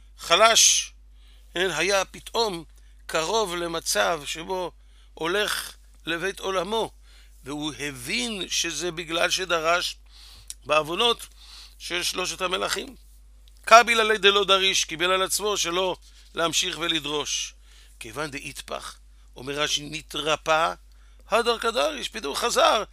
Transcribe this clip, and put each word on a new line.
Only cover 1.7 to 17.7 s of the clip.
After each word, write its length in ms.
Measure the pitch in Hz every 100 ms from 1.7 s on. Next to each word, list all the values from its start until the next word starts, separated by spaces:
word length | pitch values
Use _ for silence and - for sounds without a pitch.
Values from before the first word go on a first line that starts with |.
היה 340 | 151 180 196
פתאום 600 | 185 185 - 226 226 170 156 - - - -
קרוב 480 | 165 160 226 202 175
למצב 680 | 170 165 - 208 202 165
שבו 480 | 139 160 180 185 175 - - - -
הולך 640 | - 165 196 208 - - - - - -
לבית 340 | 170 190 196
עולמו, 500 | 190 185 175 226 175 - - - - -
והוא 280 | 131 147 151 123
הבין 720 | 147 131 120 226 240 202 -
שזה 420 | - 170 147 175
בגלל 400 | 160 160 170 175
שדרש 640 | 170 180 170 160 175 - - - - - - - -
בעוונות 640 | 120 151 151 175 240 226 - - - - - -
של 240 | - 175
שלושת 380 | 170 185 180 160
המלכים. 560 | 180 190 196 - - 247 - - - - - -
קביל 360 | - 226 233 233
עלי 180 | 214 214
דלא 260 | 196 202
דריש, 400 | 190 190 190 180
קיבל 280 | - 151 180
על 100 | 185
עצמו 340 | 185 - 208 190
שלא 400 | 165 175 190 160 - - -
להמשיך 440 | 160 165 147 185 151
ולדרוש. 760 | 165 160 143 151 135 - - - -